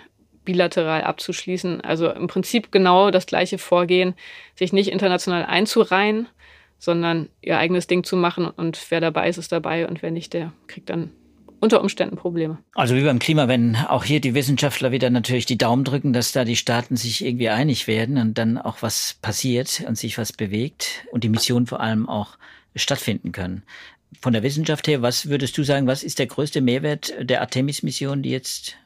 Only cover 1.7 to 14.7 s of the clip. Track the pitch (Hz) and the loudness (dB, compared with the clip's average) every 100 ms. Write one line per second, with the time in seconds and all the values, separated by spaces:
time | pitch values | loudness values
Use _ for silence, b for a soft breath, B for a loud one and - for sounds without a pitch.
1.7 | 170 - 160 165 - 175 - 185 240 - | -4 -2 0 0 0 -4 -2 0 -2 2
2.7 | 190 185 180 202 185 - - 180 185 - | 4 8 8 8 6 2 0 0 -2 2
3.7 | 175 175 180 185 185 B B B - 180 | 2 4 4 2 -2 B B B -4 0
4.7 | 190 196 185 196 180 - 175 - 175 214 | 2 2 2 2 2 0 -2 0 2 2
5.7 | 240 - 190 208 214 240 _ b b b | 2 4 4 2 0 -4 _ b b b
6.7 | _ - 170 170 165 147 _ - 165 165 | _ -2 0 2 0 -4 _ -2 0 2
7.7 | 175 - 180 175 185 175 175 170 - 165 | 0 0 -2 0 0 2 0 -4 -4 -6
8.7 | 156 - 170 165 160 - 175 165 170 160 | -6 -4 -2 0 0 0 -2 -4 -4 -2
9.7 | 165 170 175 170 165 170 170 165 - - | -4 -4 -4 -6 -6 -6 -8 -8 -12 -20
10.7 | - - 170 165 - _ _ - - 220 | -16 -8 -6 -8 -12 _ _ -20 -2 4
11.7 | 220 202 - - - 180 170 160 156 - | 4 2 0 -4 -4 -6 -4 -4 -6 -8
12.7 | - 131 127 147 123 - 156 123 127 117 | -2 2 2 4 2 2 2 4 4 4
13.7 | 113 156 131 - 147 127 123 135 131 143 | 2 0 0 2 0 2 0 2 2 0